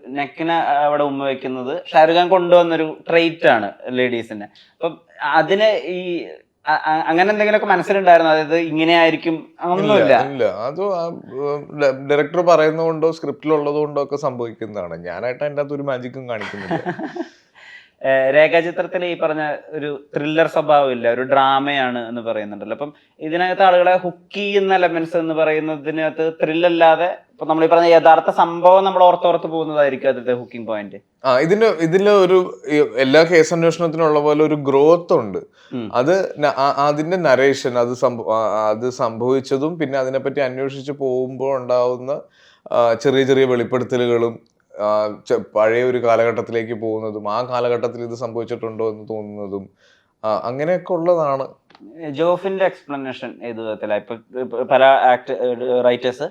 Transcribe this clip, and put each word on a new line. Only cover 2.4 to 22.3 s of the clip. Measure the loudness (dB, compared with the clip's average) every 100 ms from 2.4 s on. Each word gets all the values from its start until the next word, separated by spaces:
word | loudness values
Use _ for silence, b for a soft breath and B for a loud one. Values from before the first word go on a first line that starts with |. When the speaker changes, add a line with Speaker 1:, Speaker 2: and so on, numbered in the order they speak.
| 4 4 4 0 -4 -8 0
Speaker 1:
ട്രെയ്റ്റ് | 2 2 2 2
ആണ് | 2 0 -8 -6
ലേഡീസിന്. | -2 -2 -2 -8 -12
അപ്പം | -16 _ _ _ -8 -8 _ -10
അതിന് | 0 2 2 2 2 0 -4
ഈ | -8 -6 -8 -10 -16 _ _ -2
അ-, |
അ-, | 0 0 -2 0
അങ്ങനെ | 2 2
എന്തെങ്കിലുമൊക്കെ | 2 2 2 2
മനസ്സിലുണ്ടായിരുന്നു, | 0 0 4 6 8 6
അതായത് | 2 2 0
ഇങ്ങനെയായിരിക്കും, | 0 0 4 4 4 2 -2 -6 -8 -8
ഒന്നുമില്ല? | -2 0 2 4 6 4
Speaker 2:
ഇല്ല, | 2
ഇല്ല. | -2
അത് | -2 -2 -6 -4
ആ, | -4 -4 -6
ഉം, | -10 -14 -8 -6 -6 -8 -2
ഡ-, | 0 0 0
ഡയറക്ടർ | 0 0 0
പറയുന്നതുകൊണ്ടോ | 4 4 4 0 -2 0 -2
സ്ക്രിപ്റ്റിലുള്ളത് | -2 -8 -6 -2 0 0
കൊണ്ടോ | -2 -2 -4
ഒക്കെ | -4 -4
സംഭവിക്കുന്നതാണ്. | -6 -6 -8 -10 -10 -10 -10 -10
ഞാനായിട്ട് | -10 -8 -8 -6
അതിൻ്റെ | -6 -4
അകത്ത് | -6
ഒരു | -6
മാജിക്കും | -6 -6 -8 -12 -10
കാണിക്കുന്നില്ല. | -8 -10 -10 -8 -6
Speaker 1:
<laughs> | -6 -10 -10 -10 -12 B B B B B B _
ഏഹ്, | 0 2 2
രേഖാചിത്രത്തിൽ | 4 4 2 0 -4 -6 -6
ഈ | -6 -4
പറഞ്ഞ | -4 -2 -6 -8 -10
ഒരു | -10 -8 -10 -10 -6
ത്രില്ലർ | -2 0 0
സ്വഭാവമില്ല, | 0 2 4 2 0 0
ഒരു | 0
ഡ്രാമയാണ് | 0 2 4 2 0 -2 -2 -4 -8
എന്ന് | -8
പറയുന്നുണ്ടല്ലോ. | -6